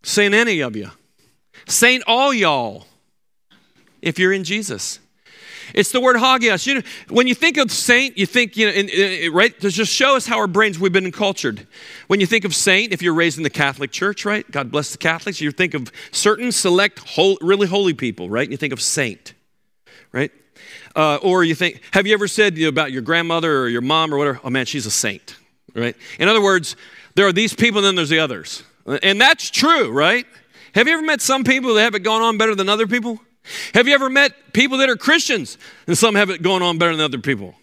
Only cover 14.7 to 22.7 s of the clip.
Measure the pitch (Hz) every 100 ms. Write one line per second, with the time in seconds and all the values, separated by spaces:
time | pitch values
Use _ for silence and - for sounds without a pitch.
14.7 | 147 147 - 165 165 - 175 151 139 180
15.7 | 151 120 - - - 208 214 247 - 185
16.7 | 180 202 - - - 190 196 165 196 196
17.7 | 196 190 156 123 101 90 110 143 135 147
18.7 | 127 - 160 127 95 - _ _ _ _
19.7 | _ _ - _ 127 143 _ _ _ -
20.7 | - - - 156 143 196 185 170 160 175
21.7 | - - 190 202 214 202 - 208 160 160